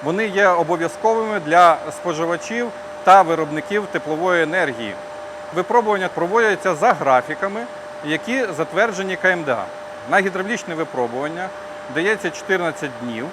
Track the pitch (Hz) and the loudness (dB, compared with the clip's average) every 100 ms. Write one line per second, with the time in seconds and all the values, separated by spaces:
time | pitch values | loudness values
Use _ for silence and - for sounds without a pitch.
0 | 147 180 220 190 202 175 160 175 165 - | -2 -2 0 4 4 4 2 0 -2 0
1 | 214 226 220 214 151 165 175 151 151 147 | 0 2 0 -4 4 8 8 6 -2 -6
2 | 175 156 165 170 - 226 240 - - - | -4 -2 -2 -2 -4 -4 -4 -6 -12 -2
3 | - 190 170 165 151 151 151 202 202 170 | 8 8 8 2 0 -4 -2 -2 -2 -4
4 | 147 156 180 175 156 180 160 117 110 98 | -4 -2 2 2 2 2 0 -2 -8 -10
5 | - - - - - 160 185 233 220 202 | -12 -14 -14 -14 -8 -4 2 2 2 0
6 | 185 - 170 214 220 190 190 160 208 175 | 0 -2 0 2 2 2 0 2 2 2
7 | 139 127 123 156 196 208 240 - - - | 4 4 2 -6 -4 -6 -10 -12 -14 -12
8 | 151 156 156 254 233 151 156 165 226 185 | -4 -4 -2 -2 -2 -2 -2 2 0 0
9 | 190 185 185 175 147 117 95 - - - | -4 0 0 0 0 -2 -2 -10 -14 -14
10 | - 180 196 185 190 233 - 160 160 123 | 0 2 2 -2 -4 -4 -4 -6 -4 -2
11 | 120 120 147 165 185 - - - - 131 | -2 -2 -4 -6 -8 -10 -14 -12 -6 -2
12 | 180 214 180 156 - 190 175 147 151 117 | 0 0 -2 -6 -2 0 0 -4 -8 -8
13 | 123 113 143 | -8 -6 -8